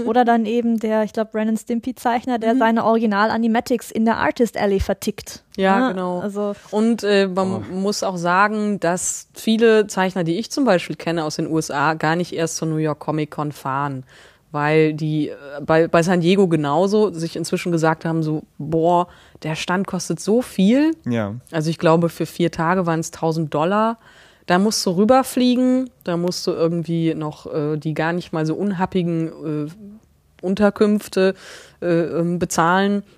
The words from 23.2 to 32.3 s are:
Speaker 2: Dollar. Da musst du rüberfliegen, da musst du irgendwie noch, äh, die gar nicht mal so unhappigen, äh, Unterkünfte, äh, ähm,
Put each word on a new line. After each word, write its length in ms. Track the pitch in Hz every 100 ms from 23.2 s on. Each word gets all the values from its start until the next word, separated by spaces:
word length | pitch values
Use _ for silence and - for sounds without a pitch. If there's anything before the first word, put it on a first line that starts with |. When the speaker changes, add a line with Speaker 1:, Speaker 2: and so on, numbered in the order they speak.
| 165 160 151
Speaker 2:
Dollar. 420 | 147 165 208 226 226 - - - _
Da 140 | - 180
musst 260 | 208 -
du 60 | 196
rüberfliegen, 1000 | 175 214 254 262 254 247 247 254 254 254 _
da 140 | - 170
musst 280 | 175 170 -
du 40 |
irgendwie 640 | 165 165 170 160 165 160
noch, 320 | 156 151 - -
äh, 320 | 156 147 156
die 160 | 160
gar 180 | 151 160
nicht 180 | 180 -
mal 140 | 165
so 100 | 156 156
unhappigen, 1120 | 202 180 185 190 170 165 160 147 151 151 151
äh, 760 | 202 202 214 _ _ _ _ 180
Unterkünfte, 880 | 196 208 - 214 208 - 190 190 190 - - - -
äh, 60 | 175
ähm, 520 | 170 160 160 170